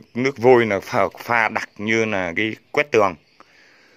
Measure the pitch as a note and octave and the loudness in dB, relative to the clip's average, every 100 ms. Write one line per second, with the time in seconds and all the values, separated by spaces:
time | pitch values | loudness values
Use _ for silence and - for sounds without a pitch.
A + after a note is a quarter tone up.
0 | - A#2 C3 C3+ A#2+ B2 A#2 G2 - B2 | -6 -6 -4 2 6 6 4 -2 -4 -2
1 | F#2+ - - A#2 A2 G#2+ - - G#2 A2+ | -2 -4 -4 0 0 -2 -8 -8 -4 -2
2 | A2 G#2 F2+ E2 A2 A2 _ - D3 A#2 | -2 -4 -6 -6 -6 -8 _ -6 0 2
3 | G2+ E2+ _ _ _ _ _ _ _ | 2 -2 _ _ _ _ _ _ _